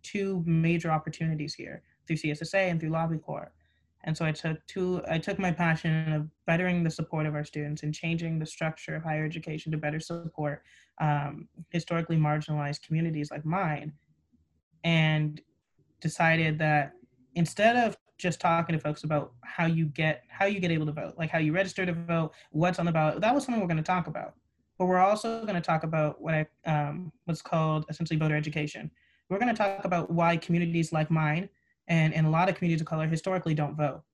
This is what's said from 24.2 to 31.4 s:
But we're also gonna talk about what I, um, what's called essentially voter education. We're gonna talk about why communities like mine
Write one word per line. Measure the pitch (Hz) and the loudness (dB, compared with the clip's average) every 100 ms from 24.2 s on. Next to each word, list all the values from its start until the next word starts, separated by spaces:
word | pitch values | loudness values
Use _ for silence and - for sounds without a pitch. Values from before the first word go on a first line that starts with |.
| - _ _ _ _ _ | -10 _ _ _ _ _
But | 185 | 2
we're | 185 | 6
also | 190 214 233 226 | 6 4 -2 -4
gonna | 214 175 | -2 -2
talk | 165 160 | 0 0
about | 160 160 151 - | 0 0 0 -2
what | 160 | -2
I, | 156 151 _ - | 0 -2 _ -2
um, | 151 147 156 175 _ | 0 0 -4 -10 _
what's | - 156 | -6 -6
called | - 165 160 156 151 | -2 0 2 0 -4
essentially | 156 165 156 | -6 -2 0
voter | 156 151 | 2 2
education. | 151 151 147 - 151 _ _ _ _ | 0 -4 -6 -8 -12 _ _ _ _
We're | 196 | 0
gonna | 247 | 0
talk | 226 196 196 | 2 0 0
about | 180 175 180 | -2 -2 0
why | 170 170 170 | 4 4 4
communities | - 170 170 170 160 | 2 2 2 0 0
like | 156 151 | 0 2
mine | 160 156 156 | 2 2 0